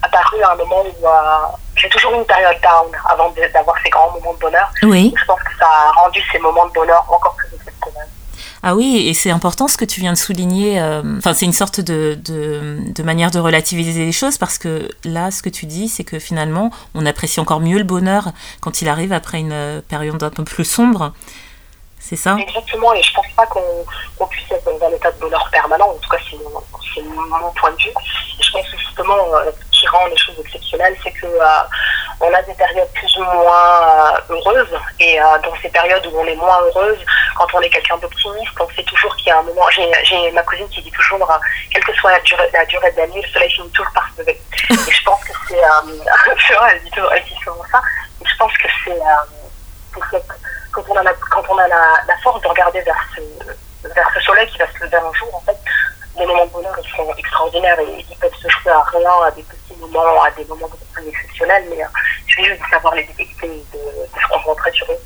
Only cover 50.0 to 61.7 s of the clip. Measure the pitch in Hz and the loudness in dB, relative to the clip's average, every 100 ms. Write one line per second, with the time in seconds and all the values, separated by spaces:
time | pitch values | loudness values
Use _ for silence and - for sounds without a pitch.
50 | - 185 - - - - - 208 196 196 | -6 -6 -6 -14 -12 -14 -10 -10 -2 2
51 | 185 175 - - 175 190 180 170 160 160 | 2 0 -2 -2 0 2 4 6 6 4
52 | - 180 254 240 180 175 175 180 175 - | 2 0 0 0 0 2 2 0 -2 -4
53 | - - 156 - - - - - - - | -6 -12 -16 -16 -16 -16 -18 -18 -6 0
54 | - - - 202 226 - 165 - - 170 | 0 0 2 4 2 -2 -4 -4 -2 0
55 | 165 156 - 175 - - - - - - | 0 -6 -6 -8 -4 -4 -2 -2 -2 -6
56 | - - 180 175 175 175 190 196 - - | -16 -6 0 2 2 -2 -8 -10 -10 -8
57 | 156 - - - 165 165 180 170 151 - | -6 -6 -4 -2 -2 0 2 2 0 -6
58 | - 170 - - 508 - 180 156 147 175 | -14 -4 -4 -4 -2 -2 4 4 4 2
59 | 175 180 165 151 151 - - 170 165 160 | 4 4 4 0 -16 -20 -20 -18 -6 0
60 | 165 160 151 151 147 156 160 160 - - | 4 4 4 0 -12 -12 -12 -14 -16 -14
61 | 156 151 - - 165 196 180 | -12 -12 -12 -6 0 0 0